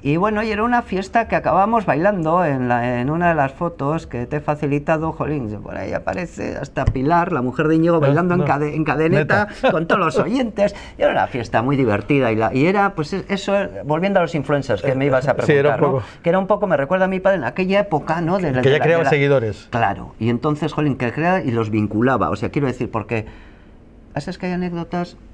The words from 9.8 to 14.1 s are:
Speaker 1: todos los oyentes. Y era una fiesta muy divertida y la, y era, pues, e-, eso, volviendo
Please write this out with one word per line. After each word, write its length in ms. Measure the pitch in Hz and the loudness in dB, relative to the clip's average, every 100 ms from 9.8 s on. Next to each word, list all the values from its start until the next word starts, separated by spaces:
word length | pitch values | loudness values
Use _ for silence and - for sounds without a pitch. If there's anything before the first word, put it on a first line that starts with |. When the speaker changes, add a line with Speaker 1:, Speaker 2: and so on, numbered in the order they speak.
| 170 | 2
Speaker 1:
todos 140 | 214 | 2
los 180 | 165 151 | 2 0
oyentes. 560 | 160 254 233 202 202 - - - | 0 0 -2 0 0 0 -16 0
Y 60 | |
era 80 | - | 0
una 140 | - 95 | 2 0
fiesta 340 | 123 113 113 | -2 -2 0
muy 160 | 120 139 | 0 2
divertida 560 | 127 101 104 143 123 | 2 2 2 2 2
y 40 | 110 | 2
la, 180 | 110 | 0
y 100 | 131 | 2
era, 300 | 156 202 196 | 2 4 0
pues, 180 | 190 156 | 0 -4
e-, 140 | 190 - | -6 -4
eso, 240 | 196 196 202 190 95 | -6 0 -2 -2 -8
volviendo 360 | 104 151 190 | -4 -2 2